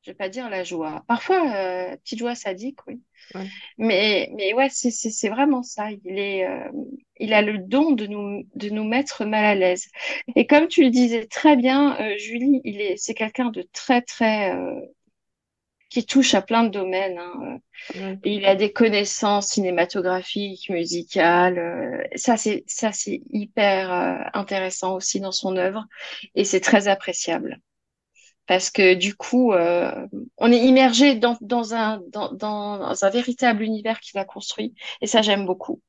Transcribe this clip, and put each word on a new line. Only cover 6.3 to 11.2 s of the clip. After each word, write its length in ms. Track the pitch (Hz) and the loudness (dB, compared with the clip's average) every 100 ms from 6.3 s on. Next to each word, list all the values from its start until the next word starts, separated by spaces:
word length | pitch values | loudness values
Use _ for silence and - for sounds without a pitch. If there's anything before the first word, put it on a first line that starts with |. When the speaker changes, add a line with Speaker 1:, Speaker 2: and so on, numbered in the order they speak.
| 196 185 | -2 -4
Speaker 1:
euh, 240 | 190 - - - - _ _ | -4 -10 -10 -12 -14 _ _
il 160 | 220 | 2
a 80 | 214 | 2
le 160 | 208 214 | 2 -2
don 320 | 185 254 320 | 0 2 2
de 160 | 247 208 | 2 -2
nous, 380 | 208 202 202 - | -8 -8 -8 -12
de 160 | - 208 | -10 -6
nous 140 | 214 | -4
mettre 400 | 214 240 285 - 214 | -2 -2 -2 -6 -2
mal 180 | 214 | 2
à 100 | 214 | 2
l'aise. 320 | 202 185 180 - - - - - | 4 2 0 -6 -12 -10 -8 -2
Et 120 | - - | 0 6
comme 200 | 294 330 | 6 6
tu 140 | - | 6
le 60 | 262 | 6
disais 360 | 240 247 226 | 6 4 2